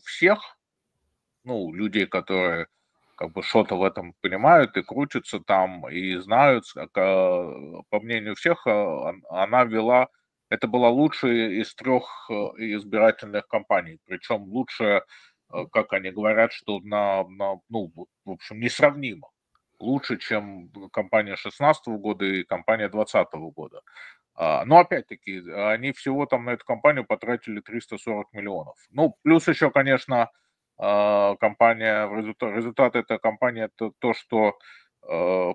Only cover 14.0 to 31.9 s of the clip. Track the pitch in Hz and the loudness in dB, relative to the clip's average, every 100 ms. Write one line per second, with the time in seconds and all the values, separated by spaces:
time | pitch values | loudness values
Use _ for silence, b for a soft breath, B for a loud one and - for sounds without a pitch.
14 | - 92 - 107 95 117 123 - 107 101 | -14 -10 -6 -6 -6 -6 -6 -2 0 0
15 | - b b b _ 87 85 113 107 98 | -2 b b b _ -10 -4 -2 0 -4
16 | 95 95 107 110 117 - - 98 101 104 | -6 -4 0 2 2 0 -8 -8 -4 -2
17 | 101 98 92 98 98 95 - 113 87 82 | 0 0 -4 -6 -6 -6 -8 -8 -8 -12
18 | 90 _ 98 90 - 107 117 - 147 143 | -20 _ -14 -14 -14 -6 -4 4 2 2
19 | 131 85 - _ _ _ _ - 110 139 | -8 -10 -16 _ _ _ _ -8 -2 -2
20 | - 110 - 107 101 95 87 101 98 110 | -2 -6 -4 -4 -4 -14 -18 -20 -10 -6
21 | 95 110 104 92 104 - 147 151 123 107 | 0 0 0 -6 -10 0 2 2 -2 -6
22 | 104 98 98 95 - 90 95 113 101 107 | -4 -2 -2 -2 -4 -6 -2 -2 -2 -4
23 | 107 104 87 78 82 107 76 - _ B | 0 0 0 -4 -14 -14 -16 -18 _ B
24 | B B _ - 80 78 110 170 170 147 | B B _ -4 -2 0 6 8 8 2
25 | - 110 - 92 87 101 104 113 135 - | -6 -16 -12 -12 -10 -4 -2 -2 -4 -6
26 | 139 139 139 127 120 120 - 113 151 139 | -4 -2 -2 -2 -4 -6 -6 2 2 2
27 | 113 107 120 120 - 104 - 113 - 104 | -2 -4 -4 -6 -6 -12 -10 -12 -10 -12
28 | 120 107 - 107 101 90 76 - _ 131 | -8 -6 -8 -10 -10 -10 -12 -18 _ 0
29 | 156 - 151 165 - 143 147 139 135 135 | 0 0 4 4 4 2 2 4 2 2
30 | - 123 117 _ _ _ _ - 101 104 | 0 0 0 _ _ _ _ -6 0 2
31 | 104 104 101 98 107 104 117 113 110 | 4 4 2 2 0 4 4 4 0